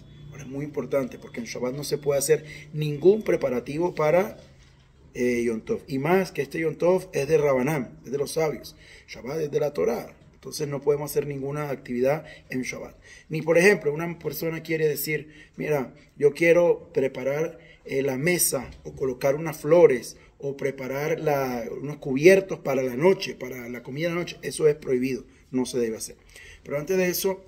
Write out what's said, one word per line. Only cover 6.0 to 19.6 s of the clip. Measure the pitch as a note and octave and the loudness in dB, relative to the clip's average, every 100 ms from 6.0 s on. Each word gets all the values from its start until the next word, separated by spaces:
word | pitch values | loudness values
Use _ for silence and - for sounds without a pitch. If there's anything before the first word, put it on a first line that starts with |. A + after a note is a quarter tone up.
| D3 F#3 F3+ | 2 2 2
que | - | -4
este | C3+ E3 | -6 -4
Yom | D#3+ D#3 | -4 0
Tov | E3 F#3 F3+ | 2 2 0
es | C#3+ C#3 | -4 2
de | D#3 | 4
Rabanán, | C#3+ C3 B2 D#3 A2 - | 4 2 2 0 -4 -10
es | - | -8
de | C3 | -4
los | C3+ | -2
sabios. | E3 D#3+ - - - - - - | 0 -2 -2 -10 -20 -20 -20 -20
Shabbat | - A2+ D#3+ | -14 -8 -6
es | D3+ | -4
de | D3+ | -2
la | C#3+ | -2
Torá. | - A3+ A#3 - - - | 0 0 -2 -6 -18 -20
Entonces | - C3 - D3 | -20 -14 -8 -6
no | C#3 | -2
podemos | C#3+ D3 D3 | 0 0 0
hacer | D3 C#3+ | -4 -4
ninguna | C#3 C3+ D3 D3 | -6 -6 -6 -6
actividad | C3 - A#2+ B2+ D#3 - - - | -8 -6 0 0 0 -4 -18 -10
en | B2+ | -6
Shabbat. | A#2+ - - - - - - | -6 -8 -12 -16 -20 -20 -8
Ni, | D#3 | -4
por | D#3 E3 | 2 6
ejemplo, | F#3+ G3 D3 | 6 6 2
una | D3 E3+ E3 | -2 -4 -8
persona | D#3 C#3+ E3 D#3+ | -8 -6 -6 -6
quiere | D#3+ D#3+ D#3 | -4 0 0
decir, | C#3 D#3 D3 D3+ - - - | 0 -2 -4 -6 -18 -20 -8
"Mira, | D#3 D3 A#2+ - - - | -2 -2 -2 -10 -20 2
yo | C#3+ | 2
quiero | D3 E3+ E3+ F3 D3+ - | 4 6 6 6 2 -2
preparar, | - C3 C3 B2+ C#3+ E3+ - - - - | -2 -2 -2 -4 -2 -4 -8 -20 -20 -6
eh, | C3+ | -2
la | C3+ B2+ | -2 0
mesa | D#3+ F3 - C3+ A2+ - | 0 2 0 -2 -6 -14
o | - | -16
colocar | C#3 C3+ B2+ C#3 C#3+ | -6 -4 0 0 0
unas | E3 | -2
flores | D3+ | -6